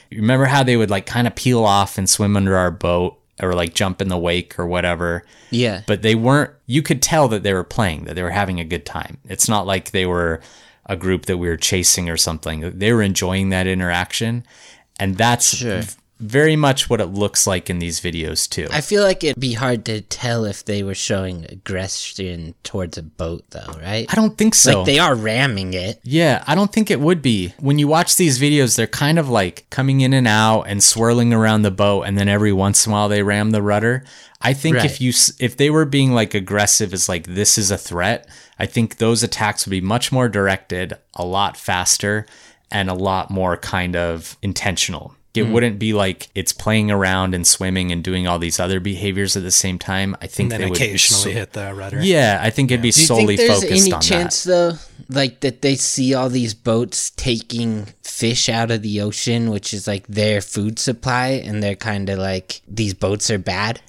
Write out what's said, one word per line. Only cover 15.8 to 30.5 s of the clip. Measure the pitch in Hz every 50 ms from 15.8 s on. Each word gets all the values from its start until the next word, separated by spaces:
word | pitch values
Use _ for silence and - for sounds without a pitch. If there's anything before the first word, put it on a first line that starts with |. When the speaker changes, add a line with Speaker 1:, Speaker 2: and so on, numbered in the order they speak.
| -
Speaker 1:
v-, | 98 - - _ _ _ -
very | 113 104 110 135 151 160 156
much | 151 151 139 127 135 - -
what | 123 107
it | 104 85 95
looks | 98 101 101 - - - -
like | 95 90 - -
in | 90 87
these | 85 85 82 -
videos | - 90 82 82 80 78 80 - - -
too. | - - 80 -
Speaker 2:
I | 135 151
feel | 147 - 208 202 208
like | 196 185 - 175
it'd | 151 127 -
be | 131 127 117
hard | 110 131 127 123 113 104
to | - 110 107
tell | 104 - - - - 120 120 117 110
if | 104 98 - -
they | - 104 101 98
were | 98 95
showing | - - - 110 98 95 92 92 87 80 -
aggression | - 95 - - 98 92 95 95 - - - - - - 98 92 87 85 82 80 - _ -
towards | - - 101 92 82 - -
a | 80
boat | 78 - - 90 82 85 - - _
though, | - - - - 76 78
right? | 78 90 104 113 113 113
Speaker 1:
I | -
don't | 220 220 214 214 -
think | 214 220 220
so. | - - 131 135 98
Speaker 2:
Like, | 90
they | 95 135 147
are | 175 165 139
ramming | 117 107 110 107 120 135 139 113 98 95 92 92
it. | 92 90 98 123 - -
Speaker 1:
Yeah, | 120 131 160 170 156 123 - - -
I | 147
don't | 180 208 202 -
think | 226 214 -
it | 202 131
would | 143 160 185 165
be. | 135 135 113 101 90 87 - -
When | - 135 143 147
you | 147 143
watch | 156 160 175 - - -
these | 185 160 131 120
videos, | 139 147 151 147 135 117 -
they're | - 113 110
kind | - - 147 143 160 170
of, | 156 135
like, | 120 110 95 90 - - - _
coming | - - 131 135 135 135
in | 131 131 135
and | 135 127 117
out | 107 107 110 110